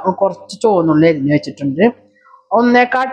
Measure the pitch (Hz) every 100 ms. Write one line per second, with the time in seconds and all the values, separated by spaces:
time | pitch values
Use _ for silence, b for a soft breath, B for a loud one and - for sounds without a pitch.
0 | 190 185 196 175 - 185 220 190 165 151
1 | 165 156 139 147 - - 143 135 214 -
2 | _ b b b _ 208 240 247 247 254
3 | 262